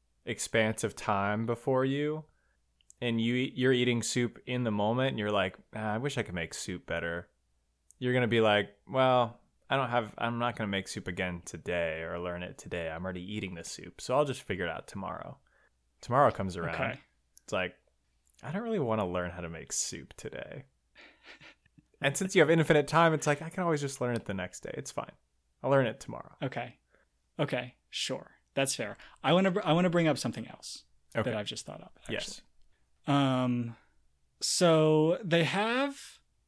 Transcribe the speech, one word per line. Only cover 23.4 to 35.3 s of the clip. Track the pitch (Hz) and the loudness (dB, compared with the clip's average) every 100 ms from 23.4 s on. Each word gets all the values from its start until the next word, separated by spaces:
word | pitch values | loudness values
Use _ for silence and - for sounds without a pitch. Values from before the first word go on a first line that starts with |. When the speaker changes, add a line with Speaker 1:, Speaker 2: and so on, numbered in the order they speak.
Speaker 1:
"I | 160 | -2
can | 190 | -4
always | 175 151 | 0 0
just | 139 - | -2 -4
learn | 123 | -2
it | 117 | -2
the | - | -4
next | 95 92 - | -6 -6 -8
day. | - | -10
It's | - 135 | -10 -8
fine. | - - - _ _ _ _ | -8 -10 -14 _ _ _ _
I'll | 131 | 2
learn | 139 123 | 2 2
it | 127 | -2
tomorrow." | - 120 - - | -10 -12 -12 -8
Speaker 2:
Okay. | 135 - 123 - _ _ _ _ _ - | -6 -6 -10 -12 _ _ _ _ _ -4
Okay. | 143 131 123 - _ | -2 -2 -6 -14 _
Sure. | - - 131 - _ _ | -8 -6 -6 -10 _ _
That's | - 135 - | -2 0 0
fair. | 104 101 - - | -6 -10 -18 -4
I | 135 | 4
wanna | 175 190 | 4 4
br-, | 185 | 2
I | 185 | 2
wanna | 160 180 | 4 4
bring | 175 160 | 4 4
up | 131 | 2
something | 120 110 110 | -2 -6 -10
else | - - - _ _ _ - | -14 -16 -16 _ _ _ -2
Speaker 1:
Okay. | 110 | -2
Speaker 2:
that | 107 | -2
I've | 101 | -4
just | 113 - | -8 -10
thought | - | -14
of, | - - | -16 -18
actually. | - | -8
Speaker 1:
Yes. | 113 - - _ _ - _ _ _ - | -6 -6 -12 _ _ -20 _ _ _ 0
Speaker 2:
Um, | 143 135 127 127 123 120 117 _ _ _ _ _ - | 2 4 2 0 0 -4 -8 _ _ _ _ _ -8
so | - - 175 160 156 156 156 180 | -4 2 6 6 6 6 4 2
they | 170 | 2